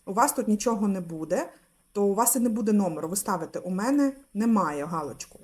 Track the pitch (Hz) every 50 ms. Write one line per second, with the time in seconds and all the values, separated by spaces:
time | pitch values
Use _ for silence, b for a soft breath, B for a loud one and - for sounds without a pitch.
0 | - - 190 214 262 277 - 269 214 214 214 208 - 247 226 196 214 202 190 190
1 | 170 165 165 156 160 156 180 254 339 - B B B B B B B _ - 202
2 | 202 202 196 208 247 240 - 254 233 247 214 233 220 220 214 202 196 180 160 151
3 | 156 160 185 - - - 190 170 160 - - - - 185 185 185 214 254 285 285
4 | 277 269 269 - - _ - 202 226 240 226 202 175 151 147 143 143 160 170 160
5 | 147 135 110 - - - - -